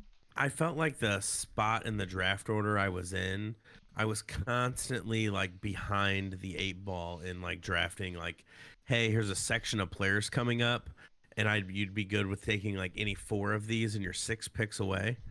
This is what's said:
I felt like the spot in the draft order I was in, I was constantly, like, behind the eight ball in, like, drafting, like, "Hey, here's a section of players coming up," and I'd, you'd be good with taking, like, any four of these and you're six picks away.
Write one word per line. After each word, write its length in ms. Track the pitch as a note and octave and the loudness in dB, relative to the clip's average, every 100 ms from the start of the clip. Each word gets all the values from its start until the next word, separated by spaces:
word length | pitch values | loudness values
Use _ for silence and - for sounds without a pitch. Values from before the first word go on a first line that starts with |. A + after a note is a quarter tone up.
| - - - - | -18 -20 -6 0
I 140 | C#3 | 0
felt 280 | - D#3+ D3 | 2 0 2
like 220 | D#3+ C3 | 0 2
the 220 | A2 G2 | 2 2
spot 640 | - - - - G#2+ A2+ A2+ | 0 -2 -4 0 2 2 0
in 120 | G#2 | -2
the 80 | F#2 | -2
draft 440 | F#2+ F#2 G2 - | 0 2 0 0
order 300 | G#2+ G#2 G#2 | 0 2 2
I 100 | G2 | 2
was 240 | F2+ F2+ | 0 -4
in, 440 | F#2 F#2+ G2 G#2+ A2+ - - - - | -2 -2 -2 -4 -8 -14 -20 -10 -2
I 100 | A2 | 0
was 160 | G#2+ | 0
constantly, 1040 | - - - A#2+ B2 C3 - A#2+ G2 A2+ G#2+ | -4 -4 0 2 0 -2 -4 -4 0 2 2
like, 320 | G2 F#2+ F#2 | 2 0 -2
behind 800 | G#2 F2 - G2+ G2 G2 G2 F#2 | -6 -4 0 2 4 2 -2 -4
the 160 | F#2+ F2 | -6 -2
eight 280 | F#2+ F#2 G2 | -2 -4 -6
ball 360 | F2+ F2 E2+ | -4 -4 -6
in, 200 | F2+ F2+ | -8 -6
like, 200 | F2+ F2 | -6 -4
drafting, 540 | F#2 E2+ E2+ - F#2 F2 | 0 0 0 -2 -6 -4
like, 300 | E2+ - - - - - - | -8 -10 -16 -20 -20 -10 0
"Hey, 260 | A#2 A2+ | 2 4
here's 180 | A2+ G#2 | 4 2
a 40 | F#2+ | 0
section 440 | - A#2 - G#2+ | 0 0 0 0
of 100 | F2+ | 0
players 380 | - G2 G#2 - | 0 2 4 2
coming 320 | C3 A#2+ A#2 | 2 2 2
up," 280 | A#2+ A#2+ - - - - - - | 2 0 -4 -16 -20 -20 -8 0
and 120 | G#2 | 2
I'd, 220 | G#2 F#2 | 2 0
you'd 220 | G2 G2 G2+ | -2 -2 -2
be 100 | F#2+ | 0
good 220 | G#2 G2 | 2 2
with 140 | G2+ | 0
taking, 320 | - G#2 G#2 F#2+ | 0 0 0 -2
like, 160 | F#2 G2 | -2 -2
any 180 | G#2 F#2+ | -2 -2
four 380 | - G#2 G2+ | -2 0 2
of 140 | G#2+ G#2+ | 0 2
these 280 | A2+ A2+ G#2 | 2 2 0
and 80 | |
you're 100 | F#2 | -2
six 340 | - - A2 - | -2 -2 -4 -4
picks 320 | - G#2+ - | -2 -2 0
away. 360 | G2 F#2+ G#2 B2 - | 0 2 0 -2 -6